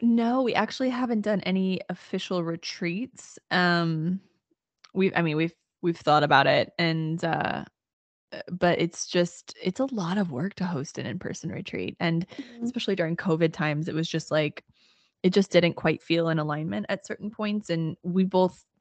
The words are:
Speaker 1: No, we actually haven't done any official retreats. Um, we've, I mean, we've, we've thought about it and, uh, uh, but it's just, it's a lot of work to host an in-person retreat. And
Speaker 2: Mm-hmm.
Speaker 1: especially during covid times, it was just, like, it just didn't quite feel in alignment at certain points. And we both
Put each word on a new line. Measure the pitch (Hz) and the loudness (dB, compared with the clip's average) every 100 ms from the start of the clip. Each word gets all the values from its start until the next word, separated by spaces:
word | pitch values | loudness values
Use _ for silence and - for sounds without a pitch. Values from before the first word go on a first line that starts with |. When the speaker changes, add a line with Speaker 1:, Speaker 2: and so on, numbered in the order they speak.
Speaker 1:
No, | 233 233 233 254 | 2 4 4 2
we | 247 | 2
actually | - 220 - 262 | 0 -2 -2 -2
haven't | 240 247 220 | -2 -2 0
done | 208 202 | 0 -2
any | - 190 190 185 - | 0 0 0 -2 -6
official | 175 - 190 - 185 | -10 -8 -8 -4 -4
retreats. | 165 170 - - 170 180 254 - - - - | -4 -6 -10 -6 -4 -4 -6 -12 -20 -20 -2
Um, | 180 180 170 170 160 160 185 - _ _ _ _ _ - | 2 4 4 2 0 0 -4 -6 _ _ _ _ _ -8
we've, | - 190 - | 0 2 2
I | |
mean, | 165 151 | 0 0
we've, | 165 - _ _ | -2 -4 _ _
we've | 175 165 | -4 0
thought | - 151 | 4 4
about | 147 139 139 | 6 6 6
it | 139 - - | 4 2 0
and, | 170 160 156 165 | 0 0 -2 -2
uh, | 165 156 - - - _ _ _ _ _ _ | -2 0 -2 -4 -8 _ _ _ _ _ _
uh, | - - | -14 -10
but | 180 175 - | 0 2 2
it's | 170 - - | 0 -4 -2
just, | 180 175 - - - | 0 0 -2 -20 -8
it's | 185 185 | -6 -2
a | 269 | -2
lot | 233 165 196 | -2 -2 0
of | 180 | -2
work | 127 185 | -2 -6
to | - | -4
host | 180 160 147 - | -4 -4 -6 -8
an | - | -8
in-person | 180 - - 165 | -6 -6 -8 -8
retreat. | - 196 - 92 - | -8 -8 -8 -8 -2
And | 175 165 180 - | 0 0 -4 -10
Speaker 2:
Mm-hmm. | 269 233 | -16 -8
Speaker 1:
especially | 233 240 - | -6 -4 -2
during | 190 165 170 | -2 -2 -2
covid | 196 160 165 | -2 2 2
times, | - 151 147 160 | 0 -2 -2 -2
it | |
was | 156 165 | -4 -4
just, | 160 - | -4 -2
like, | 151 151 - - _ _ _ _ _ | 0 0 -4 -16 _ _ _ _ _
it | 185 | 2
just | 190 190 | 4 4
didn't | 175 170 | 4 4
quite | - 160 160 | 2 0 0
feel | - 165 165 | 0 0 2
in | 160 | 0
alignment | 151 151 160 202 202 | -2 -4 -4 -6 -4
at | 190 - | -6 -6
certain | - 196 | -10 -10
points. | - 214 208 - | -6 -4 -4 -2
And | 165 160 - | -2 -2 -4
we | 180 180 | -2 0
both | 190 185 185 - _ _ | 2 4 2 0 _ _